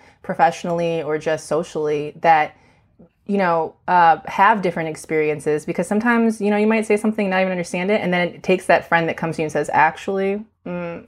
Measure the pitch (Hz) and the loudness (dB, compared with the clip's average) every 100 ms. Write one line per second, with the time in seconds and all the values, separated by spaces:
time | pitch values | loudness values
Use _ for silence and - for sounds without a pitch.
0 | _ _ - 180 170 170 175 170 170 165 | _ _ -8 2 2 2 -4 -2 -2 -2
1 | 147 156 160 151 - 156 180 160 151 151 | -4 -4 -2 -4 -2 -4 -2 -4 -2 -2
2 | 151 - 170 156 147 - _ _ _ _ | -4 0 4 4 2 -6 _ _ _ _
3 | 170 _ - 202 180 165 156 - - 180 | _ _ -4 0 2 0 -2 -6 0 4
4 | 165 156 - - 196 220 180 170 160 156 | 6 4 0 2 4 4 0 -4 -6 -8
5 | - 156 151 151 151 151 160 175 175 208 | -4 0 0 -2 -2 -2 -2 -4 -2 0
6 | 240 233 226 220 202 208 214 226 220 208 | 2 2 2 0 0 0 2 0 2 0
7 | 220 214 196 185 190 185 170 180 185 214 | 0 -2 0 0 0 -2 -4 -4 0 0
8 | 180 180 175 - - 185 - 170 - 165 | 0 0 -2 -4 -2 0 4 2 2 0
9 | 165 - 165 156 151 151 147 151 156 - | 0 -4 -6 -4 -4 -4 0 2 2 0
10 | - 196 196 202 220 _ 180 175 170 170 | -6 -2 -2 -4 -8 _ -10 -8 -8 -12